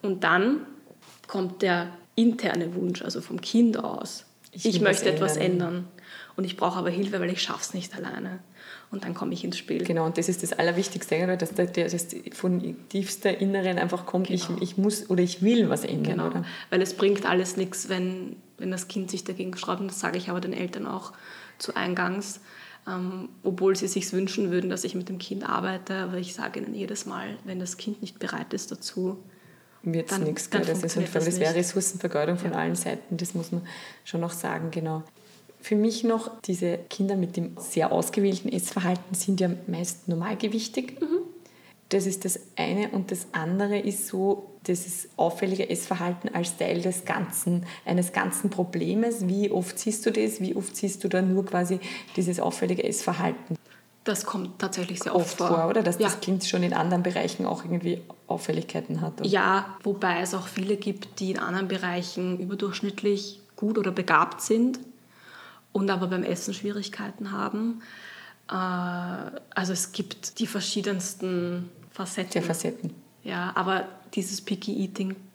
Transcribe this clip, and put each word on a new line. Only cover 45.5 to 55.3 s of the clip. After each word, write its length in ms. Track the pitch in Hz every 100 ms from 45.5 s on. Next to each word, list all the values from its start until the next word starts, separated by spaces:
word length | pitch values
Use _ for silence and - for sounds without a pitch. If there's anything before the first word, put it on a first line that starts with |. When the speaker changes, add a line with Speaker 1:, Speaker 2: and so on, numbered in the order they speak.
| 185 -
Speaker 2:
Essverhalten 640 | 175 - 180 175 175 -
als 220 | 175 175 -
Teil 260 | 165 170
des 220 | 180 180
Ganzen, 640 | - 165 160 - - 175 175 - -
eines 280 | 180 180
ganzen 360 | - 185 - 202
Problems. 800 | 180 180 175 165 196 233 226 180
Wie 240 | 196 202
oft 260 | 185 180 -
siehst 280 | - 220 226
du 60 |
das? 260 | 220 220 214
Wie 160 | 185 202
oft 220 | 180 -
siehst 260 | 202 190
du 60 | 190
da 120 | 185
nur 240 | 190 185 196
quasi 340 | 180 175 185 - - - -
dieses 240 | 180 175
auffällige 460 | 175 - 185 180 -
Essverhalten? 720 | - - 180 180 - - 165 - - _ _ -
Speaker 1:
Das 200 | 196 -
kommt 340 | 196 180 -
tatsächlich 440 | 190 185 175 180
sehr 100 | -
oft 120 | 180
Speaker 2:
Oft 120 | 170